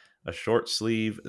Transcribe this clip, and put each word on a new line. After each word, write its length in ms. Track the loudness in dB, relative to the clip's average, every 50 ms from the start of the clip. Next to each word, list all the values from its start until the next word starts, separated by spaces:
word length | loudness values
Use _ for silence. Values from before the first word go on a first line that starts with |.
| -20 -20 _ _ -10
a 60 | -10
short 380 | -8 -4 0 2 2 2 2 2
sleeve 500 | -2 0 0 2 2 2 2 0 -2 -4 -8